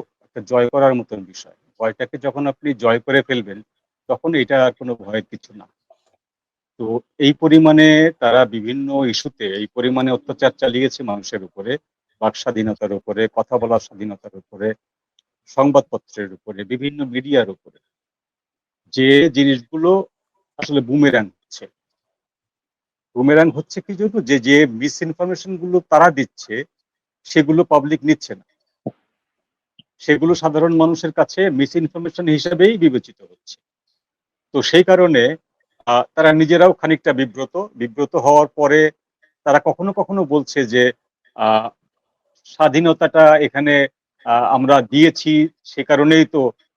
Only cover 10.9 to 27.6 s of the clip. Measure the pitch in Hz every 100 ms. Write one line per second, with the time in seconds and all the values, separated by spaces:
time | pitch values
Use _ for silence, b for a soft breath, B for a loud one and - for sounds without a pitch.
10.9 | - 120 101 95 107 92 98 104 147 _
11.9 | _ _ _ 110 - 131 117 110 104 104
12.9 | 98 - 104 110 - - 123 117 113 -
13.9 | 98 107 98 104 95 _ 95 107 107 _
14.9 | _ _ _ _ _ _ - 139 139 -
15.9 | 110 - - 98 92 107 98 101 123 143
16.9 | 147 135 123 135 135 101 95 _ _ _
17.9 | _ _ _ _ _ _ _ _ _ _
18.9 | 131 131 143 - 123 139 127 120 160 170
19.9 | 190 - _ _ _ _ - - 143 120
20.9 | 147 143 123 98 _ _ - 101 _ _
21.9 | _ _ _ _ _ _ _ _ _ _
22.9 | _ _ 123 135 151 165 139 - 185 -
23.9 | 185 214 214 123 139 117 147 143 110 139
24.9 | - 165 160 180 175 190 185 180 180 -
25.9 | 156 170 139 - - - 110 147 _ _
26.9 | _ _ _ - 165 147 160